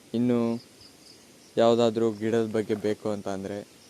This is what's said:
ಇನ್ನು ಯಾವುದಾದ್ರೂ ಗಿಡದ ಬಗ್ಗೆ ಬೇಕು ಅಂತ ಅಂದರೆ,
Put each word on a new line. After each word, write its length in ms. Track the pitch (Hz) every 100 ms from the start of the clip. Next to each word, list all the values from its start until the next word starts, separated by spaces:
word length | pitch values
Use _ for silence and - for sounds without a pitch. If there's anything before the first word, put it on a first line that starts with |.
| -
ಇನ್ನು 460 | 117 123 120 117 117 - - - - - - - - - -
ಯಾವುದಾದ್ರೂ 540 | 117 117 117 110 113
ಗಿಡದ 340 | 104 110 113 110
ಬಗ್ಗೆ 300 | 110 107 107
ಬೇಕು 340 | 104 104 107
ಅಂತ 180 | 101 101
ಅಂದರೆ, 400 | 95 98 101 - -